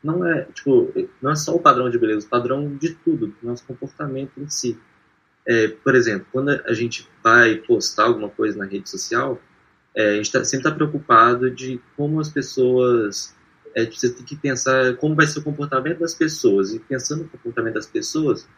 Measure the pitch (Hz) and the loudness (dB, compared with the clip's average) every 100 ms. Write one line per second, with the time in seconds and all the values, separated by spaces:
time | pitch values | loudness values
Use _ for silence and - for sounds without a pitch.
0 | 147 170 170 156 - - 139 127 123 123 | -2 -2 0 -2 -4 -8 4 4 4 -2
1 | 120 _ 135 151 - 170 160 131 127 117 | -6 _ -2 -2 0 2 4 4 2 0
2 | 110 107 - 120 120 135 147 139 160 160 | 0 -2 -2 -2 0 -2 -4 -4 -6 -4
3 | - 147 107 - 117 120 _ 127 139 _ | -2 -2 -4 -8 -10 -10 _ -14 -14 _
4 | 151 131 135 - 147 - 123 110 _ _ | -8 -8 -10 -12 -10 -6 -6 -6 _ _
5 | _ _ _ _ - 117 107 - - 127 | _ _ _ _ 0 2 2 0 2 4
6 | 117 98 - 131 139 143 - 113 117 - | 4 -2 -4 -4 -2 -2 -2 -2 -2 -6
7 | - _ 113 117 117 107 - 113 - - | -14 _ 4 6 6 4 2 2 2 0
8 | 113 110 104 - 110 104 98 98 - 92 | 2 2 -2 -4 -4 -2 -6 -8 -10 -12
9 | - 117 139 123 _ _ _ _ _ - | -4 -4 -2 -6 _ _ _ _ _ 0
10 | 107 104 107 131 - 135 151 151 147 147 | 0 2 0 -2 -2 0 -2 0 -2 -2
11 | - 113 117 123 127 123 131 123 _ - | 4 6 6 4 0 -2 -8 -10 _ -6
12 | 147 156 151 - 127 - 127 127 123 120 | -2 -2 -2 -6 -6 0 2 4 4 4
13 | 104 98 - _ _ _ - 107 113 - | 2 -4 -12 _ _ _ -10 -4 -4 -2
14 | 123 123 120 151 143 123 135 131 127 123 | -4 -4 -16 -6 -4 -2 0 2 2 2
15 | 151 156 147 - - 143 147 131 139 170 | 0 2 2 0 -8 -6 -4 -4 -2 -4
16 | 165 - 160 151 120 101 190 113 - 135 | -4 -2 -2 2 2 2 0 -4 -8 -8
17 | - 151 165 - 117 117 113 110 107 - | -6 -8 -10 -12 -10 -6 -6 -6 -6 -8
18 | - 156 151 107 - | -6 -2 -2 -2 -6